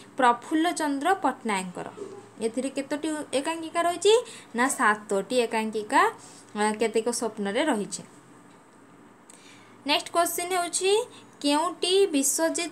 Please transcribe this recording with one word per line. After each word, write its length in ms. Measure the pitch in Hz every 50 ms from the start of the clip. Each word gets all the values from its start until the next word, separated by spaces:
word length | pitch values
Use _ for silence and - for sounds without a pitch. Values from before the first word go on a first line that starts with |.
| - - -
ପ୍ରଫୁଲ୍ଲ 540 | - 262 240 233 233 - - 330 311 320 349
ଚନ୍ଦ୍ର 440 | 320 311 320 294 277 269 277 349 392
ପଟ୍ଟନାୟକଙ୍କର। 720 | 381 - 277 254 - - 226 208 190 185 180 - - - - - - - - - - - - - -
ଏଥିରେ 280 | 214 226 220 254 247 269
କେତୋଟି 400 | 269 277 277 - 302 294 302 320 311 302 285 - -
ଏକାଙ୍କିକା 500 | 262 285 320 330 330 330 320 - 339 339
ରହିଛି? 420 | 349 349 339 339 392 440 494 480 - - - - - -
ନା, 120 | 226 247 277
ସାତଟି 680 | 277 - 254 214 214 214 214 - 208 196 190 - 202
ଏକାଙ୍କିକା, 760 | 202 226 226 233 220 220 220 214 220 208 214 269 302 381 453 - - - - - - - - -
ଆ, 160 | 208 208 214 214
କେତେକ 360 | 214 226 226 214 226 220 240
ସ୍ୱପ୍ନରେ 560 | 233 - 254 233 233 - 202 196 196 247 320
ରହିଛି। 380 | 311 254 208 190 175 - - - - - - - - - - - - - - - - - - - - - - - - - - - - - - - - - - - - - - -
Next 240 | 269 294 339 - -
question 380 | - 339 349 339 - - 349 349 370 359
ହେଉଛି, 480 | 349 339 339 - 359 381 403 440 494 - - - - - - -
କେଉଁଟି 680 | - 285 285 302 330 349 330 - - 349 370 392 392
ବିଶ୍ୱଜିତ 640 | 370 311 277 269 - - - 330 330 294 330 349 311